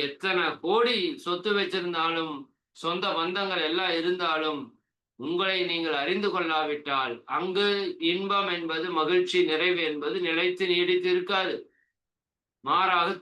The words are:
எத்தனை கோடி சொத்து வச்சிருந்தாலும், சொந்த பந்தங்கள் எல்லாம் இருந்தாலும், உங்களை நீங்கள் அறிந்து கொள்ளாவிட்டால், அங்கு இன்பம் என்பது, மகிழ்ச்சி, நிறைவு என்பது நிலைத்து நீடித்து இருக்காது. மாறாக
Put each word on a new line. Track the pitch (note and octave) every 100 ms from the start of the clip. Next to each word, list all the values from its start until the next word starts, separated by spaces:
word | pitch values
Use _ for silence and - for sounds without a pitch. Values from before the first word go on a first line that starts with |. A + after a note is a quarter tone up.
| C#3+
எத்தனை | C#3+ G3 F#3 D#3+ D#3 E3
கோடி | G#3+ A#3+ A3+ F3 C3+
சொத்து | F3 F3 G3 G3+
வச்சிருந்தாலும், | F3+ F#3 F3 E3+ E3 E3 D#3+ C#3+ C3+ _ _ -
சொந்த | E3 F3+ G3 F3
பந்தங்கள் | E3+ F#3 G3 F3+ D#3
எல்லாம் | F3 F#3 E3
இருந்தாலும், | E3+ F3+ E3+ D#3 D#3 D3 A#2+ - _ _ _ -
உங்களை | C3+ F3 F#3+ F#3+ F3
நீங்கள் | E3+ E3 D3
அறிந்து | D3 F#3+ G3+
கொள்ளாவிட்டால், | F3+ E3 D#3 D3+ D3 C#3+ C#3 B2+ A2+ - C#3+
அங்கு | F3+ F#3 G3+ G3+ F#3+ - E3
இன்பம் | F3+ G3 G3+ G3 F3
என்பது, | E3 D#3+ F3+ D#3+
மகிழ்ச்சி, | D#3 F#3 F3+ F3+ E3+
நிறைவு | D#3 F3+ F3+ D#3+
என்பது | D3 D3 F#3 F3+
நிலைத்து | E3 F3+ F3+ F#3
நீடித்து | F3 F3+ F3+ F3+
இருக்காது. | F3+ F3+ G3 F#3 - - _ _ _ _ _ _ _ _ _ C3+
மாறாக | D#3+ F#3+ F3+ E3+ F#3